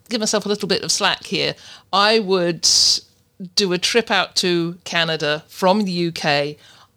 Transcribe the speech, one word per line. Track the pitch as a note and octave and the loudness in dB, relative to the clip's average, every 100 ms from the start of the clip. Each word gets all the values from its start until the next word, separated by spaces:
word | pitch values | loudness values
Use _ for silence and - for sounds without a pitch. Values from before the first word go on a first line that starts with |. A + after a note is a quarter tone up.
| - | -8
give | A#3 | -4
myself | G#3+ G#3 G3+ | -2 -2 -2
a | |
little | G#3 F#3 | -4 -2
bit | F#3+ | -2
of | E3 | -2
slack | - F#3+ - | 0 0 -2
here, | - D#3 C#3+ - - - _ | -4 -2 -2 -4 -12 -20 _
I | F#3+ G#3 A3+ | 2 4 2
would | F#3 F#3+ F3 E3 - - - - - _ _ - F3+ - | 2 0 0 0 2 2 2 0 -4 _ _ -18 -6 -2
do | G3 | 0
a | F3+ | 0
trip | - A#3+ A3 | 0 0 2
out | G3 - - | 0 0 0
to | F#3 F3 E3+ F3+ | 0 0 0 -6
Canada | - E3+ E3 D#3 D3+ D3+ - | -4 -2 -2 0 -2 -2 -6
from | - F#3 G#3+ | 0 2 4
the | G3 | 2
U | F3 E3+ | 0 -2
K. | E3 D#3+ C#3+ D3 D3 - - - | -2 0 0 -2 -6 -20 -20 -8